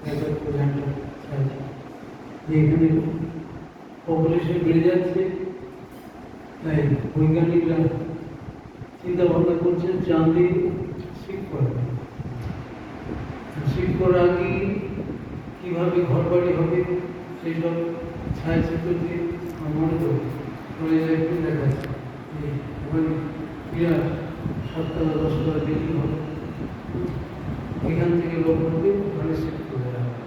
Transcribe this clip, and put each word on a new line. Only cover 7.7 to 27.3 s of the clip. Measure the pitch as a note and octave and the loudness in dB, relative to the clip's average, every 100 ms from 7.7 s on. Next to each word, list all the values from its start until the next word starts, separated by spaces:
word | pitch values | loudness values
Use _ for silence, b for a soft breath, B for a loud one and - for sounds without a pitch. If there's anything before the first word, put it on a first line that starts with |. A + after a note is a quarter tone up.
| D#3+ D#3+ - - - - - - - - - - - | 4 2 0 -6 -8 -10 -12 -14 -14 -16 -16 -16 -10
চিন্তা | F3+ F3 F3 | -4 4 4
ভাবনা | E3 F3 E3 | 6 4 4
করছেন | F3 F3 F3+ - - | 4 2 2 0 2
চাঁদে | D#3+ D#3+ E3+ F3 - - - - - - - | 6 6 6 6 4 2 0 -4 -6 -10 -12
শিফট | - F#3+ G3 | -10 -8 -6
করা। | - B2 A#2+ B2 B2 - - - - - - - - - - - - - - - D3+ - | 0 0 0 -2 -4 -8 -10 -10 -8 -8 -8 -10 -12 -12 -12 -8 -8 -8 -10 -10 -4 -2
শিফট | - F3+ - | 0 0 4
করার | F#3 F3+ F3 | 6 6 6
আগে | F3+ F#3 F#3+ G3 G3+ G3 G3 - - - - - - | 4 0 0 0 -2 -4 -6 -6 -8 -8 -10 -12 -10
কীভাবে | F3+ E3+ F3 F3 E3+ | -4 0 2 2 4
ঘর | E3+ E3 | 2 4
বাড়ি | F3 F3 D#3+ | 4 4 2
হবে, | D#3+ F3+ F3+ F3+ - - - - | 2 2 2 -2 -4 -10 -12 -8
সেই | E3 E3 | -4 0
সব | E3+ E3+ E3+ E3+ - - - - | 0 0 -2 -4 -8 -8 -6 -4
ছায়াচিত্রকে | D#3 E3 E3 E3 E3+ E3+ E3 E3+ E3+ - - D#3 | 2 2 2 0 0 0 0 -2 -4 -4 -8 -6
আমার | D3+ D3+ | -4 0
মনে | D#3+ E3 | 2 2
করি | C#3+ C3+ - - - - - - | 2 0 -2 -6 -8 -10 -10 -6
কলেজ | D#3+ D#3+ D#3+ | 2 2 4
লাইফে | D#3+ D#3+ F3 - | 2 2 0 0
দেখা | D3 C3+ C3+ | 2 2 0
যায়। | - - - - - D3+ C#3+ C3+ - - | -2 -8 -10 -12 -12 -8 -6 -6 -6 -8
ওখানে | - D#3+ D#3+ D#3 - - - - - | -2 0 0 0 -4 -8 -10 -10 -8
বিরাট | - E3+ E3 D#3+ - - - - - - | 0 2 4 2 -2 -6 -6 -6 -4 -6
সাততলা, | D#3+ D#3+ - D#3+ D3+ | -4 -4 0 0 2
দশতলা | D#3 - D3+ D3 C#3+ | 0 2 2 0 0
বিল্ডিং | D#3 D#3+ C#3+ | 0 0 0
হবে। | C#3 - - - - - - - - - F2+ - - | 0 -2 -4 -8 -8 -8 -8 -8 -8 -4 -4 -4 -8